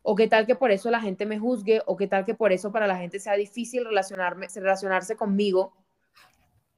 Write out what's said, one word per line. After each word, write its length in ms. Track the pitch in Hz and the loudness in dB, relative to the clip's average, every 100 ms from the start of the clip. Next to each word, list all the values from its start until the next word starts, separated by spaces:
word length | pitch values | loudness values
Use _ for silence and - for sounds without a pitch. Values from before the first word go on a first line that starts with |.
| - | -2
o 80 | |
qué 140 | 208 226 | 2 4
tal 160 | 220 | 4
que 100 | 220 | 4
por 160 | 247 262 | 2 2
eso 200 | 196 233 | 2 2
la 100 | 233 | -2
gente 240 | 214 185 | -2 -4
me 140 | 208 214 | -4 -2
juzgue, 440 | 226 247 196 220 - | -2 -2 2 0 0
o 100 | 180 | -4
qué 100 | 196 | 0
tal 200 | 196 196 | 0 0
que 80 | |
por 180 | 220 214 | 0 2
eso 180 | 185 202 | 2 -2
para 160 | 220 208 | -2 0
la 120 | 180 | -2
gente 200 | 175 196 | -4 -8
sea 180 | 214 202 | -2 -2
difícil 500 | 208 - 233 254 233 | -2 -6 -6 -4 -2
relacionarme, 640 | 202 190 190 180 175 185 | 0 0 -2 -4 -4 -10
relacionarse 640 | 220 190 190 196 180 190 220 | -4 0 0 2 0 -2 -4
conmigo? 560 | 214 196 208 185 190 _ _ _ _ _ _ _ _ _ _ | 0 2 2 2 0 _ _ _ _ _ _ _ _ _ _